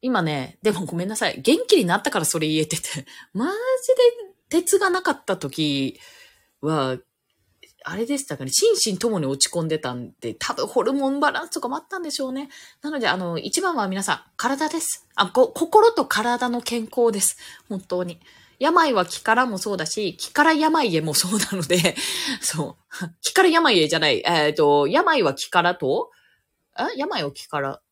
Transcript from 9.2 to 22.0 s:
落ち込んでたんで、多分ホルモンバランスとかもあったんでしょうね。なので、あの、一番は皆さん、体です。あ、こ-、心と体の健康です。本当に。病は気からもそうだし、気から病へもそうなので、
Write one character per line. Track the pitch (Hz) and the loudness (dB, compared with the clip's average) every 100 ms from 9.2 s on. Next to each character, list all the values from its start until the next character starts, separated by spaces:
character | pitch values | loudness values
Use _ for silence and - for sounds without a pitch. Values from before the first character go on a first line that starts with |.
| 139 | -2
落 | 135 - | -2 -2
ち | |
込 | 175 | -2
ん | 160 | -2
で | 156 | -4
た | 131 | -4
ん | 123 120 _ | -8 -12 _
で、 | 117 | -12
多 | 110 - | -8 -8
分 | - - | -4 -2
ホ | 254 | 0
ル | 202 | 0
モ | 277 269 | 0 0
ン | 277 | 0
バ | 294 | 0
ラ | - | 0
ン | 330 | -6
ス | |
と | 330 | -8
か | 240 | -6
も | 285 | -8
あ | |
っ | - | -8
た | 381 | -10
ん | |
で | 320 | -8
し | 285 | -6
ょ | 262 | -6
う | |
ね。 | 262 285 - - _ | -8 -12 -16 -20 _
な | 294 | -8
の | 302 | -2
で、 | 220 | -2
あ | 185 | -2
の、 | 175 170 | -2 -6
一 | - - | -4 -2
番 | 370 302 | -2 -2
は | 196 | -4
皆 | 190 | -4
さ | 196 | -4
ん、 | 151 _ - | -4 _ -6
体 | 240 269 311 | -4 -2 -2
で | 330 | -2
す。 | - - _ - | -6 -8 _ -2
あ、 | 196 | 0
こ-、 | 247 262 - | 4 2 2
心 | 330 - - | 4 6 6
と | - 269 | 4 -2
体 | - 233 240 247 | 0 0 0 -2
の | 240 | -4
健 | - 233 220 | -4 -6 -4
康 | - 233 | 2 2
で | 202 | 4
す。 | - - - - _ | -2 -2 -16 -20 _
本 | 196 | -10
当 | - 180 | -4 -4
に。 | 175 165 _ _ _ _ | -4 -8 _ _ _ _
病 | 277 349 320 | 2 4 4
は | 220 175 | 2 -2
気 | - | -4
か | - 226 | 0 0
ら | 247 | 0
も | 190 | -4
そ | 214 | -6
う | 190 | -6
だ | 160 | -6
し、 | - 196 - | -4 -6 -8
気 | - | -6
か | - | 2
ら | 311 | 2
病 | 311 311 320 247 | 4 2 2 2
へ | 160 | 0
も | 156 | 0
そ | - 180 | -2 0
う | 214 | -2
な | - | -2
の | 196 | -4
で、 | 160 175 175 - | 0 2 2 -2